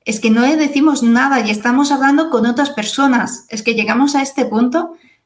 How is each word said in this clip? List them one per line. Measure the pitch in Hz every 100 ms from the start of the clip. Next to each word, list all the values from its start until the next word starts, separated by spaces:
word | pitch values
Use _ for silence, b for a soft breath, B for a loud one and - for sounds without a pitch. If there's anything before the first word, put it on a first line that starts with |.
| -
es | 214
que | 226
no | 226
le | 254 311
decimos | 285 277 302 277
nada | 233 233 277 269
y | 208
estamos | 214 240 254 285
hablando | 277 277 285 320
con | 240 226
otras | 240 285
personas. | 214 208 - 277 240 190 - -
Es | 220
que | 240 220
llegamos | 208 226 285 285
a |
este | 269 - 220
punto | 214 247 320 349 B B B